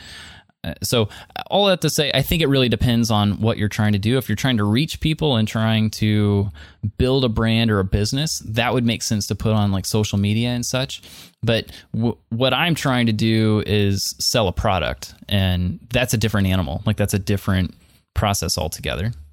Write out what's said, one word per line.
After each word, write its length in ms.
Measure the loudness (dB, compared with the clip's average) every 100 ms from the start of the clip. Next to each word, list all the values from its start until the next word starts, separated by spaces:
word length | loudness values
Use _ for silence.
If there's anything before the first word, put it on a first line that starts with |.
| -16 -20 -20 -20 _ _
Uh, 120 | -12 -8
so 260 | -2 0 0 -4 -14 -14 -2
all 180 | 0 2
that 160 | 2
to 80 | 0
say, 220 | 0 0
I 80 | 0
think 220 | 0 0
it 40 | 2
really 220 | 4 4
depends 400 | 2 2 2 2
on 320 | 2 2 2
what 160 | 0 0
you're 100 | -2
trying 240 | 0 0
to 60 | 2
do. 180 | 0 0
If 120 | 0
you're 60 | -2
trying 220 | 0 0
to 60 |
reach 360 | 2 2 0 -2
people 360 | -2 0 0 0
and 120 | 0
trying 420 | 0 0 2 0
to 600 | 0 0 2 2 2 0 -6 -18 -8 -8 0
build 280 | 0 2 0
a 40 |
brand 420 | 0 2 2 4
or 80 | 2
a 40 |
business, 560 | 2 0 0 -2 -4 -6 -4
that 280 | -2 0
would 120 | 2 0
make 160 | -2
sense 240 | -2 -2 -2
to 80 | -2
put 180 | 0
on, 180 | 2 2
like, 140 | 0 0
social 340 | 0 0 0
media 300 | 2 2 0
and 160 | -2 -4
such. 360 | -4 -4 -8 -16 -20 -20 _
But 300 | 0 0 -2 -12 -8
w-, 240 | -2 -2 -4 _
what 240 | -2 0
I'm 220 | 2 0 0
trying 320 | 0 2 2
to 60 |
do 500 | 2 2 2 2 2 2
is 500 | 0 2 0 -4 -2
sell 280 | 0 2 0
a 60 |
product, 640 | 0 0 0 -2 -6 -12 -18 -4
and 520 | 0 2 0 -2 -4 -4
that's 220 | -2 0
a 40 | 0
different 300 | 0 0 2
animal. 360 | 0 -2 -2 -2
Like, 120 | 0
that's 180 | 0 -2
a 40 |
different 540 | -2 -2 0 0 -2 -6 _ _ _
process 460 | -2 0 0 -2 -2
altogether. 520 | -4 -6 -6 -4 -6 -8 -16